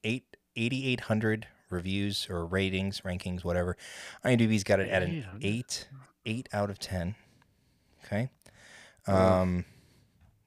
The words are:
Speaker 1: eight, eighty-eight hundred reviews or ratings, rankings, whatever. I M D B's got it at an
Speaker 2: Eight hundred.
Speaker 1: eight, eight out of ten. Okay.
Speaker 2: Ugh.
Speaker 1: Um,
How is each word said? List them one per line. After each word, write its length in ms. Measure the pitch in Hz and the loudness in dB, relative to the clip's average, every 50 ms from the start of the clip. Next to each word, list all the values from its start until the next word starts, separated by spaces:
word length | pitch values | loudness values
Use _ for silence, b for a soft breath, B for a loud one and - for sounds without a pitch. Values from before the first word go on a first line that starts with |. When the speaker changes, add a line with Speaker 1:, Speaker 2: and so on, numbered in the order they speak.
| - | -4
Speaker 1:
eight, 320 | 110 123 131 - _ - _ _ _ - | -4 -4 -4 -6 _ -20 _ _ _ -4
eighty-eight 440 | 117 113 120 123 131 135 131 123 117 | -2 0 0 0 0 0 -2 -2 -2
hundred 460 | - - 110 110 113 110 110 110 113 - - _ _ - | 0 0 0 2 2 2 0 0 -4 -12 -20 _ _ -6
reviews 560 | 90 87 85 95 98 101 98 101 98 - - - | -6 -4 -2 -2 -2 0 0 -2 -2 -4 -6 -4
or 160 | 90 85 85 | -4 -4 -4
ratings, 560 | 85 92 95 95 95 92 92 98 98 101 - | 0 0 2 2 2 2 0 0 -2 -4 -6
rankings, 440 | - 92 90 90 - 92 90 90 85 | -6 -6 -6 -4 -4 -4 -6 -4 -2
whatever. 340 | 87 87 90 87 90 85 B B B B B B B B B B | 0 0 0 0 0 -2 B B B B B B B B B B
I 100 | 127 127 | 2 4
M 40 | |
D 100 | 117 113 | 6 6
B's 160 | 110 110 104 98 | 4 4 2 4
got 160 | - 98 95 | 4 4 4
it 120 | 95 - | 4 2
at 120 | 95 92 90 | 2 2 2
an 80 | 87 | 2
Speaker 2:
Eight 140 | 165 156 113 | -2 -4 -6
hundred. 200 | 92 92 110 - | -10 -12 -4 -2
Speaker 1:
eight, 420 | 98 110 123 127 - - - - - 135 135 - - _ _ - | -2 -2 -2 -4 -6 -8 -10 -10 -12 -18 -20 -20 -20 _ _ -6
eight 220 | 117 110 127 127 - - | -6 -6 -6 -6 -4 -2
out 160 | 104 101 101 | -2 0 0
of 100 | 98 - | -2 -8
ten. 360 | - - 95 90 85 92 107 b b b b b b _ _ _ _ _ _ _ _ _ _ _ - | -8 -4 -4 -2 -2 -2 -4 b b b b b b _ _ _ _ _ _ _ _ _ _ _ -10
Okay. 240 | - 104 104 123 131 _ _ _ B B B B B B B B B B B B | -4 -2 -2 -2 -4 _ _ _ B B B B B B B B B B B B
Speaker 2:
Ugh. 80 | - 98 | 2 4
Speaker 1:
Um, 500 | 92 92 95 92 92 92 92 90 90 87 b b b b b b b b b b b b b _ _ _ | 6 8 8 6 6 4 2 0 0 -2 b b b b b b b b b b b b b _ _ _